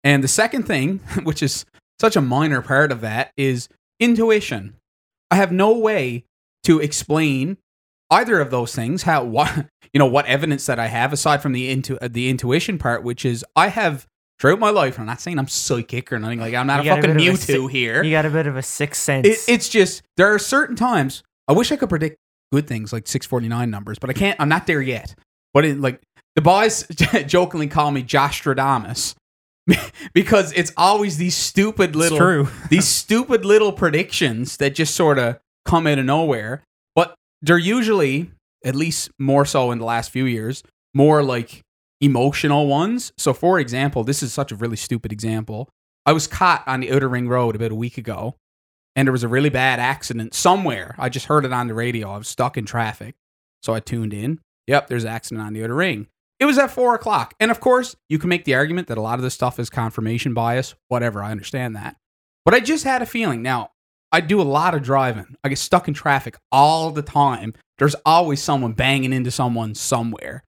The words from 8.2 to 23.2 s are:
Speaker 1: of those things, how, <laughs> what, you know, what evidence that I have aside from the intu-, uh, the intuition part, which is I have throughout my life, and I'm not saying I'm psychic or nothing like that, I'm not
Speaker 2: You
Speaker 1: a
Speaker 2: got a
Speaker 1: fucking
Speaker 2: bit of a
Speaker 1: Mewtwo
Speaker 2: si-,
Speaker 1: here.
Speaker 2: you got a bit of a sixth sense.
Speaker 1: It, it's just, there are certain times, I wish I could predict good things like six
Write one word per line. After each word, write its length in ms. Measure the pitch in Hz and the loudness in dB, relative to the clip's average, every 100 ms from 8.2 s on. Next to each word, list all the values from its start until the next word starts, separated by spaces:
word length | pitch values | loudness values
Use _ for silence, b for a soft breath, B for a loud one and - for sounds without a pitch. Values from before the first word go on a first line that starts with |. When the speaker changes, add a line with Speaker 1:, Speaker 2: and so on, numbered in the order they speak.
| 240 196 | 4 2
Speaker 1:
of 120 | 135 | 2
those 240 | 127 117 - | -2 -2 -4
things, 280 | 117 180 | -4 -2
how, 200 | - 151 | 0 0
<laughs> 20 | 123 | 0
what, 240 | 113 147 156 143 _ b | 0 0 -2 -8 _ b
you 60 | 139 | 4
know, 60 | 135 | 4
what 200 | 135 123 | 4 2
evidence 380 | 135 156 139 - | 0 0 -2 -2
that 120 | 120 | -2
I 80 | 113 | -2
have 240 | 117 131 | -2 -2
aside 300 | 147 156 143 | 0 0 0
from 100 | 143 | 0
the 160 | 127 127 | -4 -2
intu-, 280 | 131 127 131 | -4 -4 -8
uh, 60 | 123 | -6
the 200 | 120 127 | -2 -2
intuition 480 | 127 123 147 208 180 | -2 0 0 0 -4
part, 260 | 127 120 | -2 -4
which 220 | 120 123 135 | -6 -4 -4
is 180 | 117 113 - | -4 -2 2
I 140 | 190 | 2
have 360 | 202 190 143 _ _ _ _ | 2 -2 -2 _ _ _ _
throughout 200 | 139 196 | 2 4
my 100 | 214 | 2
life, 260 | 208 139 123 | 2 0 -2
and 60 | |
I'm 40 | 110 | -10
not 140 | 123 | -10
saying 180 | - 160 | -6 -6
I'm 80 | 131 | -4
psychic 640 | - - 123 117 120 - | -6 -4 -4 -4 -8 -6
or 80 | 117 | -6
nothing 200 | 107 117 | -6 -6
like 120 | 113 | -4
that, 60 | 123 | -2
I'm 80 | 135 | 0
not 160 | 139 | 0
Speaker 2:
You 80 | 147 | 2
Speaker 1:
a 40 | 147 | 2
Speaker 2:
got 40 | |
a 20 | |
Speaker 1:
fucking 140 | 151 156 | 4 4
Speaker 2:
bit 100 | 175 | 4
of 40 | |
a 40 | 190 | 2
Speaker 1:
Mewtwo 300 | - 135 131 | 0 -2 0
Speaker 2:
si-, 40 | 131 | -2
Speaker 1:
here. 240 | 120 123 | 0 0
Speaker 2:
you 80 | 156 | 2
got 140 | 156 151 | 0 0
a 40 | |
bit 160 | 156 147 | 0 -2
of 100 | 131 | -4
a 40 | |
sixth 400 | 131 - 147 - | -8 -6 -6 -4
sense. 240 | - 135 196 | -2 2 2
Speaker 1:
It, 120 | 220 - | 2 0
it's 220 | 233 - | 0 2
just, 340 | 220 180 - _ - | 2 2 -2 _ 2
there 160 | 196 | 4
are 40 | 208 | 2
certain 360 | - 277 302 233 | 2 0 0 -2
times, 480 | 247 151 135 - _ _ - | 0 0 -2 -6 _ _ 2
I 60 | |
wish 180 | 160 240 | 2 2
I 60 | 302 | 0
could 120 | 220 | 0
predict 280 | 165 156 - _ _ _ | -2 -4 -8 _ _ _
good 160 | 139 147 | -2 -2
things 240 | 113 104 | -8 -6
like 140 | 113 - | -10 -6
six 180 | 131 | -6